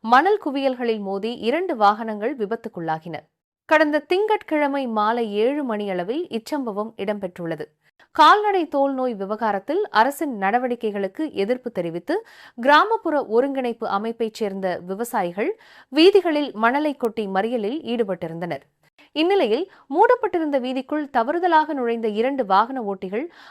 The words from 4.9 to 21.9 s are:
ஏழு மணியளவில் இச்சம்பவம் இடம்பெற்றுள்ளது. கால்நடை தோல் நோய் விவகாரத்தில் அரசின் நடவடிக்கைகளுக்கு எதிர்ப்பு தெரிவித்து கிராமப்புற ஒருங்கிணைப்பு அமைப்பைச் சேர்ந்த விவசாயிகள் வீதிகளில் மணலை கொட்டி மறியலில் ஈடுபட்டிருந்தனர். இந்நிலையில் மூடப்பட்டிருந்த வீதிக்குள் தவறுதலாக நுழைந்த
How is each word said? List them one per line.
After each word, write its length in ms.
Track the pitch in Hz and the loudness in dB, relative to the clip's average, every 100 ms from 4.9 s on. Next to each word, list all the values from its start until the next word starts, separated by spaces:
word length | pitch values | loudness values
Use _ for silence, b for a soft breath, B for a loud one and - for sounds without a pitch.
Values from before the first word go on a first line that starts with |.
| 220 208 240 226 | 0 0 0 -2
ஏழு 320 | 202 226 294 | 0 0 0
மணியளவில் 640 | 269 214 208 185 180 277 359 | -4 -4 -4 -4 -4 -4 -4
இச்சம்பவம் 640 | 226 226 302 247 196 220 226 | -6 -4 -6 -4 -6 -6 -6
இடம்பெற்றுள்ளது. 680 | 196 208 190 180 170 160 151 _ b b b | -6 -4 -8 -8 -8 -6 -10 _ b b b
கால்நடை 580 | - 311 403 415 392 311 | 4 6 6 4 0 0
தோல் 260 | 285 277 | 0 0
நோய் 200 | 269 254 | 0 -4
விவகாரத்தில் 760 | 208 196 214 226 196 196 330 415 | -4 -6 -4 -2 -2 -2 -4 0
அரசின் 500 | 214 240 285 311 220 | 2 2 0 -6 -2
நடவடிக்கைகளுக்கு 920 | 190 233 247 240 220 202 196 196 311 | 0 0 -2 -4 -4 -4 -6 -6 -8
எதிர்ப்பு 400 | - 196 202 233 | -4 -2 -2 -4
தெரிவித்து 540 | 190 170 165 170 359 453 B B - | -6 -6 -6 -4 -4 -4 B B -4
கிராமப்புற 680 | 247 294 403 453 339 302 220 | 4 4 4 0 0 -2 0
ஒருங்கிணைப்பு 600 | 220 269 269 247 226 220 | 0 0 -2 -4 -4 -4
அமைப்பைச் 460 | 196 220 226 226 | -4 -4 -4 -6
சேர்ந்த 460 | 214 208 196 190 170 175 | -4 -6 -2 -4 -4 -6
விவசாயிகள் 760 | 190 233 233 175 175 269 440 B B B | -8 -4 -2 -2 -2 -4 -4 B B B
வீதிகளில் 640 | 262 349 392 349 294 285 | 6 6 6 2 -2 -2
மணலை 440 | 208 226 269 302 277 | 0 2 2 0 -2
கொட்டி 300 | 233 214 202 | -4 -2 -2
மறியலில் 520 | 190 220 247 202 302 | 0 0 -2 -2 -4
ஈடுபட்டிருந்தனர். 840 | 226 233 208 180 165 165 175 143 _ _ b b b | -4 -2 -2 -2 -6 -6 -6 -8 _ _ b b b
இந்நிலையில் 600 | 294 330 403 262 233 381 b b | -2 2 4 4 2 -2 b b
மூடப்பட்டிருந்த 760 | 285 466 508 440 359 311 277 | 2 4 4 2 -2 0 -2
வீதிக்குள் 500 | 247 262 262 302 285 | -2 -4 -4 -6 -2
தவறுதலாக 640 | 254 226 339 359 320 302 | -2 0 0 2 2 2
நுழைந்த 360 | 294 240 | -2 -2